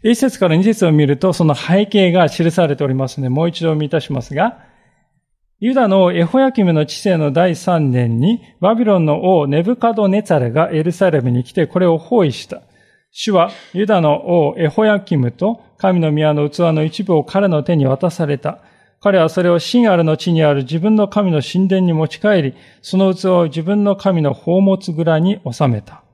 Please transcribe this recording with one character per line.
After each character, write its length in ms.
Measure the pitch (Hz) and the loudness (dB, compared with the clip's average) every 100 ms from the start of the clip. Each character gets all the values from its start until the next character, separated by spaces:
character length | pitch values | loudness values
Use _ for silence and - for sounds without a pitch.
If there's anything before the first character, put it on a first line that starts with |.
一 140 | 214 233 | 2 2
節 220 | 269 - | 0 0
か 100 | 185 | 2
ら 80 | 160 | 2
二 80 | |
節 220 | 196 220 175 | 2 2 2
を 60 | |
見 140 | 151 143 | 4 2
る 120 | 139 | 2
と、 140 | 185 | 0
そ 120 | 165 | 2
の 100 | 160 | 0
背 320 | 139 - 185 208 | 0 0 0 2
景 260 | 208 180 | 2 2
が 160 | 180 160 | 4 0
記 220 | - 165 | 0 -2
さ 160 | 165 165 | 0 0
れ 100 | 143 | 0
て 60 | |
お 40 | 139 | -2
り 80 | |
ま 140 | 131 131 | -2 -4
す 120 | - | -6
の 40 | |
で、 40 | 131 | -4
も 160 | 135 | -2
う 40 | 170 | -2
一 140 | 165 | -2
度 100 | 165 | -2
お 20 | |
見 120 | 156 151 | -2 -2
い 20 | |
た 120 | 160 | -4
し 120 | - | -4
ま 100 | 135 | -8
す 120 | - | -6
が、 240 | 139 220 - _ _ _ _ _ _ _ _ _ _ | -2 -2 -4 _ _ _ _ _ _ _ _ _ _
ユ 120 | 226 | -2
ダ 140 | 262 220 | 0 2
の 260 | 190 180 | 4 2
エ 120 | 175 | 2
ホ 160 | 170 262 | 0 2
ヤ 100 | 269 | 2
キ 120 | 254 | 2
ム 80 | 185 | 2
の 120 | 160 | 2
治 140 | 151 - | -2 -4
世 180 | 208 175 | -2 0
の 140 | 151 | 0
第 240 | 143 180 | 2 0
三 360 | 165 - 170 143 | 0 -2 0 0
年 280 | 123 120 117 | 0 0 0
に、 240 | 160 233 - _ | 0 -2 -6 _
バ 140 | 180 | -2
ビ 100 | 226 | 0
ロ 140 | 220 190 | 2 2
ン 80 | 156 | 2
の 320 | 147 180 185 | 0 2 2
王 80 | 139 | 2
ネ 160 | 147 | -2
ブ 140 | 175 247 | -2 -2
カ 180 | 233 | -2
ド 140 | 220 202 | 0 0
ネ 140 | 196 | 0
ツ 120 | 208 | 0
ァ 60 | 160 | -2
ル 120 | 123 | 0
が 180 | 131 170 | -2 -2
エ 120 | 156 | -2
ル 100 | 156 | -4
サ 180 | 170 190 | 0 0
レ 100 | 151 | 0
ム 100 | 123 | 0
に 140 | 123 | -2
来 80 | 127 | -2
て、 140 | - 151 | -4 -2
こ 120 | 180 | 0
れ 80 | 180 | 0
を 100 | 165 | 0
包 280 | - 240 | 0 0
囲 80 | 160 | 0
し 140 | - - | -2 -12
た。 160 | - _ _ _ _ _ | -18 _ _ _ _ _
主 200 | - - | -10 -2
は 180 | 190 175 - - | 0 0 -4 -12
ユ 140 | 175 208 | -4 0
ダ 140 | 202 | 2
の 500 | 156 147 - 175 147 | 2 0 0 0 0
王 60 | 170 | 0
エ 80 | 160 | -2
ホ 180 | - | 0
ヤ 140 | 214 202 | 0 0
キ 160 | 202 156 | -2 -2
ム 140 | 120 | -2
と 320 | - 190 233 _ _ | -2 -4 -4 _ _
神 220 | 190 180 | 0 0
の 100 | 160 | 0
宮 240 | 151 156 | 0 0
の 160 | 147 147 | 0 -2
器 80 | 147 170 | 0 0
の 120 | 156 | 0
一 200 | 156 160 | -2 -4
部 100 | 190 | -2
を 100 | 160 | -2
彼 220 | - 196 202 | 0 -2 0
の 140 | 156 | -2
手 140 | 139 165 | 0 0
に 100 | 135 | 0
渡 240 | 135 180 | 0 -4
さ 160 | - 156 | -4 -4
れ 120 | 143 | -4
た。 200 | 147 - _ _ _ _ | -6 -10 _ _ _ _
彼 180 | 202 190 | 0 2
は 100 | 160 | 2
そ 140 | 190 | 2
れ 80 | 175 | 0
を 80 | 170 | 0
シ 240 | - 247 | 2 2
ン 80 | 233 | 4
ア 60 | 180 | 2
ル 60 | |
の 140 | 160 156 | 2 -2
地 160 | - | 0
に 100 | 165 | 2
あ 100 | 151 | 2
る 100 | 139 | 0
自 160 | 127 160 | -2 -4
分 180 | 196 214 | 0 0
の 120 | 202 | 0
神 220 | 208 196 | 0 0
の 100 | 156 | -2
神 280 | 135 180 190 | -2 -2 0
殿 180 | 190 180 | 0 0
に 60 | |
持 160 | 160 156 | 0 -4
ち 100 | - | -2
帰 240 | 208 196 | 0 0
り、 120 | 139 - - _ | 0 -8 -20 _
そ 140 | - 185 | -4 0
の 180 | 190 | 0
器 120 | 180 190 | 0 0
を 180 | 180 | 0
自 180 | 165 160 | 0 -4
分 220 | 160 208 | -2 0
の 120 | 202 196 | 0 0
神 240 | 196 170 | 0 0
の 140 | 147 | -2
宝 260 | 127 - 180 | -2 -2 0
物 320 | 196 190 190 | 2 0 -4
蔵 260 | 156 165 160 | -4 0 0
に 220 | 180 214 139 | 0 -2 -8
収 180 | 117 143 | -2 -2
め 140 | 110 | -2
た。 200 | - - _ | -8 -20 _